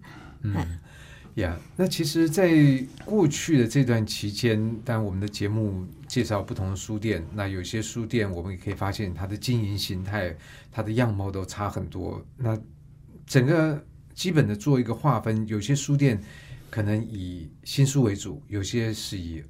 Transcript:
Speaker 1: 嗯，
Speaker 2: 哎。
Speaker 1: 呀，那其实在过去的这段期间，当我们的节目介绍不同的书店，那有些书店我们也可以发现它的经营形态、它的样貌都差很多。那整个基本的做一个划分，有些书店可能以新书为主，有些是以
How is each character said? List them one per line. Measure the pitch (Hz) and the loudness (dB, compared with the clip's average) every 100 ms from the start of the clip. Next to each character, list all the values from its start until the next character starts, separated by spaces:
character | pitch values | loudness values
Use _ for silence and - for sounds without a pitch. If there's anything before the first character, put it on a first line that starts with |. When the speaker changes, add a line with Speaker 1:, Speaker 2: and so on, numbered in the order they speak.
| - - - - | -8 -18 -18 -8
Speaker 1:
嗯， | 104 | -4
Speaker 2:
哎。 | 98 85 85 - - - - - | -2 -4 -8 -12 -20 -20 -20 -12
Speaker 1:
呀， | - 87 85 - | -4 -2 -4 -8
那 | - | -2
其 | 185 147 | 0 0
实 | 160 165 165 | 0 2 2
在 | 170 180 160 143 131 127 - | 4 6 8 8 6 0 -10
过 | - 208 156 | -2 2 4
去 | - - 147 | 2 2 4
的 | 113 | 4
这 | 139 | 4
段 | 120 113 107 | 4 2 0
期 | - 104 | -2 -6
间， | 104 120 107 110 110 | 0 2 2 0 -4
当 | 113 113 | -4 -2
我 | 104 | -2
们 | 95 | -2
的 | 101 | -4
节 | - 101 | -4 -2
目 | 110 107 95 92 - - | 0 0 -2 -8 -12 -4
介 | 127 | -2
绍 | 113 127 | 0 -2
不 | - | -2
同 | 113 95 | -4 -4
的 | 95 | -4
书 | - 107 | -6 -4
店， | 110 90 76 | -2 -2 -4
那 | 101 98 | -6 -4
有 | 95 | -4
些 | 90 110 | -6 -6
书 | 107 117 107 | -6 -6 -2
店 | 120 101 | 0 0
我 | 87 | -2
们 | 90 | -6
也 | 92 | -6
可 | 101 | -6
以 | |
发 | 98 98 | -4 -4
现 | 98 101 | -2 -4
它 | 85 92 | -6 -6
的 | 107 | -6
经 | - 120 | -2 0
营 | 104 101 | 0 -2
形 | - 95 | -4 -4
态、 | 95 104 90 80 - - - | -4 -4 -4 -6 -14 -20 -12
它 | - | -6
的 | 107 | -2
样 | 113 120 | 2 2
貌 | 101 98 | 0 -2
都 | 95 | -4
差 | 87 - 101 | -6 -4 -4
很 | 95 | -4
多。 | 87 87 87 95 - - | -6 -6 -6 -8 -12 -4
那 | 117 110 - - - - - - - | -2 -2 -6 -18 -20 -20 -20 -20 2
整 | 135 | 4
个 | 127 170 156 147 - - - | 6 4 4 0 -6 -20 -20
基 | - 180 | -6 2
本 | 156 104 | 4 4
的 | |
做 | 104 151 131 | 2 2 4
一 | |
个 | 113 | 2
划 | 110 123 113 | 0 2 2
分， | 113 110 110 | 2 0 0
有 | 107 | -2
些 | 101 | 0
书 | 139 - 139 | 0 2 4
店 | 139 104 - - - - - | 4 2 -2 -16 -18 -18 -8
可 | 113 | -2
能 | 104 107 | 0 0
以 | 113 107 90 90 78 - | -2 -6 -8 -8 -12 -16
新 | - - | -6 2
书 | 139 135 | 4 4
为 | 117 | 2
主， | 101 101 - - | 2 -6 -12 -6
有 | 101 | -4
些 | 95 120 113 | -2 0 0
是 | 107 - 101 | -2 -6 -8
以 | 85 80 76 | -8 -10 -4